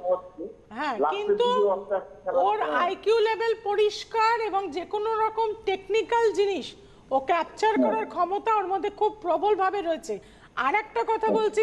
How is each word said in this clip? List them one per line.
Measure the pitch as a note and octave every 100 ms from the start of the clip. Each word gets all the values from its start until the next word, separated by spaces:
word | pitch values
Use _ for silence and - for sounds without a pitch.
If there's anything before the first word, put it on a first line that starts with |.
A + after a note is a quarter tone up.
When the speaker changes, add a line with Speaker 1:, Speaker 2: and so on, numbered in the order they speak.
Speaker 1:
পাওয়া | F3+ F3+
ছিল। | - - F3+ - - A3
Speaker 2:
হ্যাঁ, | D4 A#3
Speaker 1:
লাস্টের | D4
Speaker 2:
কিন্তু | G4+ G#4 G4+ A#4+
Speaker 1:
দিকে | D#4+ G3+
ও | F#3+
আস্তে | G3+ F#3+
আস্তে | - -
খারাপ, | F#3 F3 F#4+
Speaker 2:
ওর | G#4
Speaker 1:
হ্যাঁ। | D#4 -
Speaker 2:
আইকিউ | F4 F#4+ G4+ A4+
level | A4 A4 A#4 A4
পরিষ্কার | G4 G4+ G#4 - - A4+ A4 A#4 G#4+
এবং | G4 G4 D#4
যে | F#4
কোনো | G#4 A4 G#4+
রকম | A4 A4 A4+ A4 -
technical | F#4+ G4 A4 F4 A#4 A4+ E4+
জিনিস | G4+ F4 - - - - -
ও | C4
capture | C4 E4+ - - G#4+
Speaker 1:
হ্যাঁ। | E4 -
Speaker 2:
করার | A4 G#4
ক্ষমতা | D4+ F4 G4+ A4 G#4+
ওর | F4+
মধ্যে | F#4+ G4+
খুব | - G#4+ G#4+
প্রবলভাবে | F4 D#4 G4+ G4+ F#4+ G4
রয়েছে। | E4 D#4+ - G3+ - - - -
আর | C4 G#4
একটা | G#4+ A#4 A4
কথা | A4+ A4
Speaker 1:
হ্যাঁ। | A4
Speaker 2:
বলছি, | G#4+ G#4